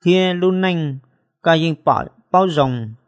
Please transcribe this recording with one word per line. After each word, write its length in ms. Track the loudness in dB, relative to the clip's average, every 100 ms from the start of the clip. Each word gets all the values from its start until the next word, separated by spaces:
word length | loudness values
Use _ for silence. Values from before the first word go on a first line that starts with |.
thiên 360 | 2 2 2 0
lu 100 | 0
nành, 480 | 0 -2 -2 -4 -8 _ _ _ _
cả 100 | 0
yên 220 | 0 0 -2
bảo, 200 | -2 -2 -2 _ _
bao 160 | 0 2
rộng. 480 | 0 0 0 -8 -14